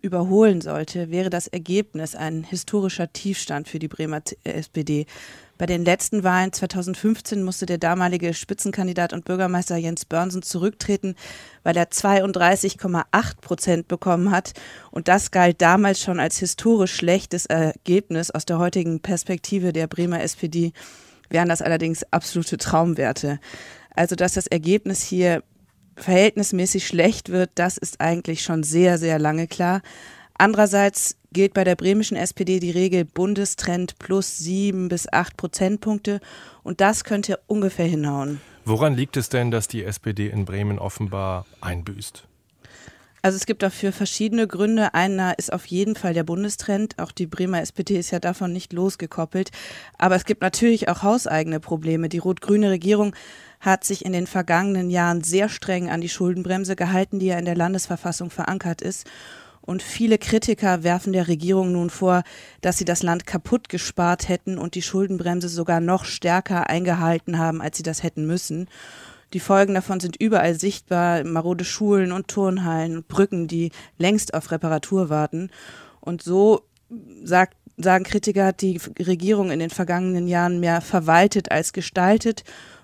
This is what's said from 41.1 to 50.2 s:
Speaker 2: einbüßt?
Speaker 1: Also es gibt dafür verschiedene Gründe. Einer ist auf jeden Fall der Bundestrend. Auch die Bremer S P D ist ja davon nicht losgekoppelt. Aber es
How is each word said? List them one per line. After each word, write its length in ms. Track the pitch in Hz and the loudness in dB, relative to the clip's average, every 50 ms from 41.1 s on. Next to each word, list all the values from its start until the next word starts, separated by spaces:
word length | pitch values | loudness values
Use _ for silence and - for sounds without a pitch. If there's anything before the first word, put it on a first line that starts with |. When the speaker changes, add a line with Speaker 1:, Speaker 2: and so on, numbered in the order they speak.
| 101 98 95 95 92 90 92 _ _ - | -4 -4 -4 -4 -4 -6 -8 _ _ -12
Speaker 2:
einbüßt? 680 | - 90 87 87 85 101 98 101 104 - - - - _ _ _ _ _ _ _ _ - - - - - - _ _ _ _ _ | -8 -8 -8 -6 -8 -10 -12 -14 -14 -16 -18 -20 -20 _ _ _ _ _ _ _ _ -20 -20 -20 -20 -20 -20 _ _ _ _ _
Speaker 1:
Also 140 | - 190 190 | 0 0 0
es 100 | 190 - | 0 -2
gibt 160 | - 208 - | -4 -2 0
dafür 300 | 196 190 - - - 196 | -2 -2 -2 -2 -4 -4
verschiedene 560 | - - 202 - - - 214 220 214 233 220 196 | -2 -2 -4 -4 -2 -2 -2 0 0 0 0 0
Gründe. 480 | - 175 208 214 226 220 214 - - | 0 0 0 2 2 2 2 2 2
Einer 420 | 170 180 196 196 190 185 185 - - | 0 0 0 0 0 0 -2 -2 -2
ist 160 | 180 - - | -4 -6 -6
auf 140 | 175 - - | -6 -6 -4
jeden 280 | 175 180 202 214 214 | -2 -2 0 0 -2
Fall 200 | - - 180 165 | -2 -2 -2 -2
der 80 | 165 160 | -2 -2
Bundestrend. 760 | 165 170 180 202 208 - - - - 202 196 214 214 - - | -2 -2 -4 -4 -4 -6 -6 -4 -2 -2 -2 -2 -4 -6 -8
Auch 140 | 170 - | -10 -10
die 160 | - - 180 160 | -6 -8 -8 -6
Bremer 340 | - - 180 185 185 170 | -4 -4 -4 -2 -2 -2
S 100 | - - | -4 -6
P 120 | - - 175 | -6 -6 -4
D 160 | - 202 175 | -2 -2 -2
ist 100 | 175 - | -2 -2
ja 100 | 190 170 | -4 -4
davon 320 | - 175 180 - 196 180 | -2 -4 -4 -4 -4 -4
nicht 220 | 170 185 - - 175 | -6 -6 -8 -8 -4
losgekoppelt. 800 | 170 185 196 - - 170 156 - - 160 - - 185 190 - - - - - - - - - - - | -2 -2 -2 -2 -4 -10 -10 -6 -6 -6 -4 -2 -4 -4 -4 -8 -16 -16 -16 -16 -18 -20 -14 -4 0
Aber 160 | - 185 185 | 2 4 4
es 100 | 185 | 4